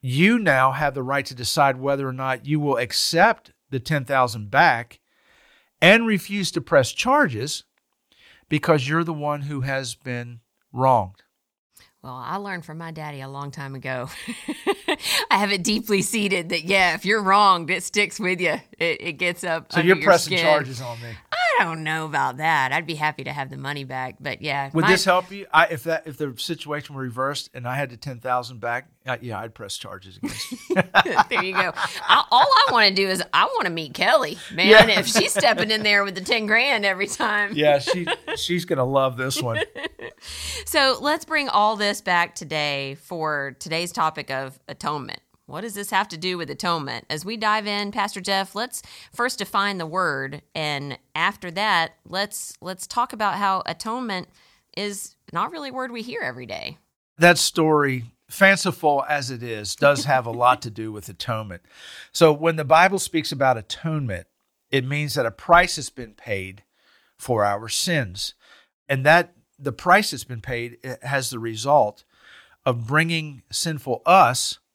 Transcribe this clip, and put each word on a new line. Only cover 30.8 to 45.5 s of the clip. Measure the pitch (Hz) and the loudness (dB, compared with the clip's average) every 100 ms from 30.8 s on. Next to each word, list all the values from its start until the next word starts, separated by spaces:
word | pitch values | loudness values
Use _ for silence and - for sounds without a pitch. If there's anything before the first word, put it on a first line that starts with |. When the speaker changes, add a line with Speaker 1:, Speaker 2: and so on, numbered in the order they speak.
| 185 196 349 - - | 2 2 2 2 2
Speaker 2:
There | 233 | 2
you | 190 | -2
go. | 185 185 - | -2 -2 -4
I, | 202 - - 247 - | -6 -6 2 2 4
all | 247 571 | 4 6
I | 508 539 | 4 4
wanna | 247 208 | 4 4
do | 190 196 | 2 0
is | 185 175 | -2 0
I | 151 190 508 | 2 2 0
wanna | 202 | -2
meet | 165 151 | -4 -8
Kelly, | - 185 294 190 - - | -2 2 2 2 -8 -10
man, | 170 190 | 0 10
Speaker 1:
Yeah. | 214 220 190 | 10 10 6
Speaker 2:
if | 196 | 2
she's | 226 427 | 0 0
stepping | - - - 214 | 2 2 2 0
in | 220 | 0
there | 214 202 202 | 2 2 2
with | 185 | -4
the | |
ten | 185 233 214 | -2 -2 2
grand | 220 269 240 202 | 2 2 2 0
every | 185 202 | 0 -4
time. | - 247 208 202 208 | -2 -2 0 -2 2
Speaker 1:
Yeah, | 151 143 | 4 4
she, | 135 180 170 480 - 440 | 2 -2 -2 -6 -6 -6
she's | - 175 | -2 -2
gonna | 175 147 127 | -2 -2 2
love | 135 131 123 | 2 2 -2
this | 131 139 | -4 -2
one. | 123 113 - | -2 -4 -6
Speaker 2:
<laughs> | - 302 - - - - - - 494 - | -8 -14 -14 -18 -18 -16 -12 -10 -10 -2
So | 311 269 247 | 2 2 2
let's | 285 311 320 | -2 -4 -2
bring | 311 285 | -4 0
all | - 208 220 | 2 2 0
this | 208 202 | -2 -4
back | - 175 170 - | 0 0 0 -4
today | 151 156 147 139 135 139 | -6 -4 -2 -4 -6 -12
for | - 170 156 147 139 131 | -12 -6 -4 -4 -6 -8
today's | 165 165 175 | -8 -6 -6
topic | 170 160 156 143 | -2 -2 -2 -8
of | 135 135 135 - | -8 -8 -14 -18
atonement. | 139 - 151 123 - _ _ | -10 -6 -6 -8 -16 _ _
What | _ | _